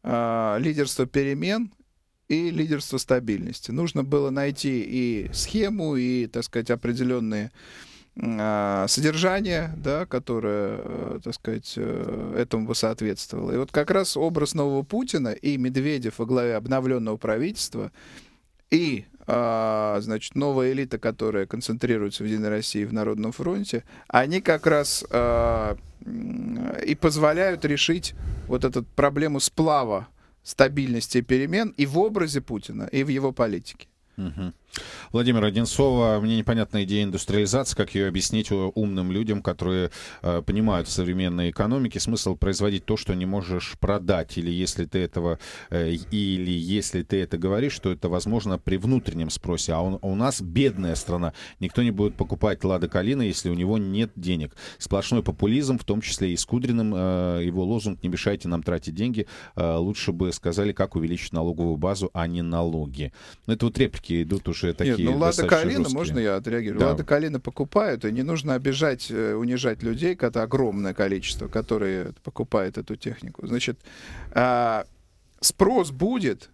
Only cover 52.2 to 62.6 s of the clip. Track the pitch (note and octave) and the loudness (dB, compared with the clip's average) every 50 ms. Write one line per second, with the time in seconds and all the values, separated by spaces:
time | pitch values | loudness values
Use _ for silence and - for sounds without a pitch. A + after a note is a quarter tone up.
52.2 | F#2+ - G2 - - G#2+ F#2 - - F#2+ F#2+ F2+ F2 D#2+ - F#2+ F#2 A2 C#3 C#3 | -4 -4 0 0 2 0 0 0 0 0 2 2 0 0 0 0 2 2 0 2
53.2 | A#2+ G2+ F2 - - F2+ E2+ F2 F2+ F#2+ A2 A2 G2+ F#2+ F#2+ G#2+ A#2 G#2+ - - | 0 0 -2 -2 -2 -2 0 0 0 0 0 0 0 0 0 0 0 -2 -4 -6
54.2 | E2+ F#2 F2+ D#2+ D2+ - - - - - - - - - G2 G2 F#2+ - A#2+ A#2+ | -2 -2 0 0 -2 -6 -8 -14 -18 -18 -14 -12 -4 0 0 0 2 2 0 2
55.2 | - - E2 - G2+ G#2 A2+ C#3 D3 C3 C3 A2+ - - G2+ A2 - - - - | 2 0 0 2 2 2 4 2 2 2 0 0 0 -2 -2 -2 -2 -4 -2 0
56.2 | G2 F#2 F2 E2+ - - A#2 B2 B2 B2 A#2 A#2 A2 G#2+ G#2 F2+ F#2 F#2 F#2 F2+ | 0 0 0 -2 -2 0 0 0 2 2 2 2 2 2 2 2 2 2 2 2
57.2 | F2+ F2+ F2 F2 F2 F2 F2 F#2+ F2+ F#2 A#2 A2+ G2+ G#2 F2+ - - F2+ F2+ - | 2 2 0 2 0 0 0 0 0 2 0 0 0 -2 -4 -2 -4 -4 -2 0
58.2 | - G#2 G2+ - - E2+ E2+ E2+ D#2+ - F2+ D#2+ - D#2+ D#2+ F2+ A2 B2+ A#2+ G#2+ | 0 -2 -2 0 -2 -2 -2 0 0 0 -2 -2 -2 -6 -4 -2 -2 0 0 -2
59.2 | G#2 - - - - - _ - F2 E2+ E2 E2 F2 G2 G#2 - - - F2 E2+ | -4 -4 -8 -18 -18 -12 _ -2 0 2 2 2 0 0 -2 -2 -2 -4 0 0
60.2 | F#2 F2+ E2+ - - F2 E2 G2+ G2+ G#2 G2 - F#2+ F#2+ - F2 D#2+ E2 F2 F2+ | 0 -2 -2 -2 -2 0 2 2 2 2 2 0 -2 0 0 -2 0 0 -2 -4
61.2 | - - - E2 D#2+ F2 E2+ F2 F2 E2+ D#2+ D2 E2 F#2 G2+ F#2 F#2+ F2+ _ F2+ | -4 -4 -2 0 0 0 0 0 0 0 0 0 0 -2 0 -2 -4 -4 _ -2
62.2 | E2 E2+ F2 F2 E2+ E2+ E2 E2+ | -2 -2 -2 -2 -2 -2 0 0